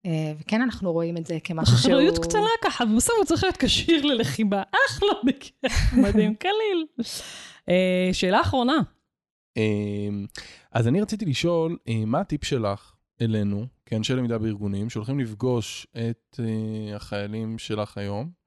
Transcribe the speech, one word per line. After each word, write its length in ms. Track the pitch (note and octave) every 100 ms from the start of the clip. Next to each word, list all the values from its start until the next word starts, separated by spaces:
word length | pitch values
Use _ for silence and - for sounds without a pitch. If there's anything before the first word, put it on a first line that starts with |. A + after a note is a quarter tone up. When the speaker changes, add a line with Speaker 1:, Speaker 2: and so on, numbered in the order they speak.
| F#3+
Speaker 1:
אה, 260 | D#3+ D#3 D3+
וכן, 240 | - A3
אנחנו 300 | B3 - F#3+
רואים 240 | E3 E3+ E3+
את 100 | E3
זה 120 | D#3+
כמשהו 320 | - D#3+ - A#2+
שהוא 160 | C4
Speaker 2:
אחריות 260 | C4+ D#4 E4+
קטנה 300 | - G#4+ G#4+ A4+
ככה, 200 | G#4+ -
ובסוף 300 | A#3+ A3 - A#4
הוא 80 |
צריך 200 | F4 E4
להיות 120 | F#4+ E4+
כשיר 500 | B3 - - E4 D4
ללחימה. 560 | A#3+ B3 C3+ G#3+ G3 F#3+ G4+ C5+
אחלה, 260 | - G4+ - B3
בכיף, 460 | - - _ C4 - -
Speaker 1:
<laughs> 100 | A#3+
Speaker 2:
מדהים, 320 | G3+ G#3 G#3+
קליל. 520 | G#3+ F4+ G#4+ G#4+ F4+ D#4 - A#3 - - - - - -
אה, 400 | F3+ F#3 F3+ F#3
שאלה 280 | F#3 F3+ G#3
אחרונה. 360 | E4 C4+ A#3+ D4+ F3 _ _ _ _ _ _ -
Speaker 3:
אה, 520 | G#2+ G#2 G#2 G2+ G#2 G2+ G2+ - - - _
אז 160 | B2 A2+
אני 120 | E3
רציתי 240 | G#3+ G#3
לשאול, 540 | F#3+ B2+ E3+ E3+ E3 E3+ -
אה, 140 | A2+ A2
מה 140 | C#3+
הטיפ 240 | G3 D3
שלך 500 | - C3 G#2+ G2+ - _ _ _
אלינו, 460 | A#2 A2 G2+ G2+ A#2+ _ _
כאנשי 280 | A2+ G#2+
למידה 240 | C3 A#2+ A#2
בארגונים, 520 | A2 G2+ G#2 G2 A2
שהולכים 300 | A2+ G#2+ C#3+
לפגוש 680 | A#2 G#2 B2+ B2 - - -
את, 480 | A#2 A#2 A#2 _ -
אה, 560 | A2+ A2 A2 A2 G#2+ G#2
החיילים 640 | - G2+ G2+ A2 A2 A2+
שלך 400 | - G#2+ G#2 -
היום? 320 | G2+ G2+ D#3 -